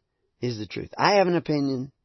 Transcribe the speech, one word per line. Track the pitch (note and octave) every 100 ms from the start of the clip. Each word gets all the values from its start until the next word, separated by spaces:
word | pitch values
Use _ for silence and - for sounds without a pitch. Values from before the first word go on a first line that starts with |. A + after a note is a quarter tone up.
| _ _ _ _
is | B2 A2+
the | G#2+
truth. | - F2 -
I | D3 G3+
have | F3+
an | E3+
opinion. | - D3+ C#3 C3 C3+ _